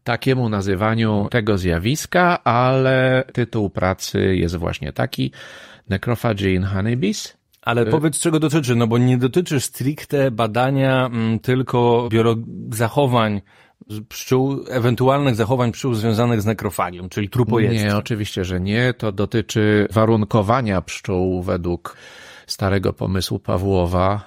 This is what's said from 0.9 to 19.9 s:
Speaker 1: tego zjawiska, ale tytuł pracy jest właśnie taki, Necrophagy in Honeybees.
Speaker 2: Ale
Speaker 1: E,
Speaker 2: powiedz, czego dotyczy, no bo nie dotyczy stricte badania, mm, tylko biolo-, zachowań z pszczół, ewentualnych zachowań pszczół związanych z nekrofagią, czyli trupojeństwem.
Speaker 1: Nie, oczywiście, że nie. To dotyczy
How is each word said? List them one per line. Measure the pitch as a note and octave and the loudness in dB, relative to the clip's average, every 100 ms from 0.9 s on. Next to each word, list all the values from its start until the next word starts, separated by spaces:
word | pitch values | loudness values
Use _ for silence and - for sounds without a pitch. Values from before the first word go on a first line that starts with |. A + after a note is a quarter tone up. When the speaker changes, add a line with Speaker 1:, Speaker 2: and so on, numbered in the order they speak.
| A2+ A2 G#2 G2+ | 2 2 0 0
Speaker 1:
tego | A#2+ G#2+ G2 | 0 0 0
zjawiska, | F2+ E2 G2 D#3 - F3+ F3+ F3 | 2 0 0 -2 -2 2 2 2
ale | - A#2 B2+ C3+ C3 C3 C3 C3 C3 | 2 2 2 2 2 2 2 2 0
tytuł | - A#2 A2+ G2+ | -2 -2 0 -2
pracy | - F#2 F#2 - G2+ G2 F#2 | 0 -2 -2 -2 0 2 2
jest | E2+ F2 | 0 -2
właśnie | E2+ - C#2+ | -4 -6 -8
taki, | - B2 - C3 - - - - - - | -4 -4 -4 -6 -6 -20 -20 -20 -16 -6
Necrophagy | G2 - A#2 A#2+ G2+ G2 | -4 -2 -2 -2 0 0
in | F#2 | 0
Honeybees. | F#2+ F#2+ G#2+ A#2+ F#3 G#3+ - - _ _ | 0 -2 -2 -2 -2 -4 -8 -18 _ _
Speaker 2:
Ale | - A#2 | -2 0
Speaker 1:
E, | A2 | 2
Speaker 2:
powiedz, | D#3 D#3 - | 2 0 0
czego | E3+ D#3 | 0 2
dotyczy, | D#3 D#3+ B2 A#2 | 2 0 0 2
no | A2+ | 2
bo | A#2 | 4
nie | B2 B2+ | 4 2
dotyczy | B2+ F3 F3+ D3 | 2 0 0 -2
stricte | - - B2+ D3+ - C#3+ C3+ | -4 -6 -6 -6 -4 0 0
badania, | A2+ A2+ G#2 C#3 C#3 C3+ C3 B2+ | 0 -2 0 0 2 2 2 0
mm, | A#2 A2+ A2 | 0 0 0
tylko | - B2+ - B2 A#2+ A#2 A#2+ | 0 0 0 2 4 4 2
biolo-, | A2+ A2+ A2+ A#2+ - A#2 A2 | 2 2 0 -4 -12 -8 -4
zachowań | A2+ - C#3 B2 G#2+ G2+ - _ _ _ - | -2 2 2 2 2 -2 -6 _ _ _ -16
z | G#2+ G#2+ | -14 -14
pszczół, | - - C3 C3+ C#3 - | -10 0 0 0 -4 -6
ewentualnych | B2+ A#2 A#2 B2+ C#3 C#3+ A2 | -2 0 2 2 2 2 0
zachowań | G#2+ C3 A#2+ | 0 0 0
pszczół | G2+ C3+ | -2 -4
związanych | A2+ A2+ G#2+ A#2+ A2+ | -2 0 2 2 2
z | G#2 | 0
nekrofagią, | A2 G#2 - F2+ F2+ F#2 | -2 -4 -4 -4 -6 -10
czyli | - G2+ | -6 -4
trupojeństwem. | A#2+ A2 A#2 G#2+ A2+ G#2 | 0 0 2 2 2 0
Speaker 1:
Nie, | G#2 | 0
oczywiście, | - A2 G#2 - F#2 | -2 -4 -4 -4 -4
że | F2+ | -2
nie. | F#2+ G#2+ B2+ | -2 0 0
To | A#2+ A2 | -2 -4
dotyczy | G2 G2+ A#2 - A2+ G#2+ G#2 G2+ | -2 -2 -2 -2 0 4 4 2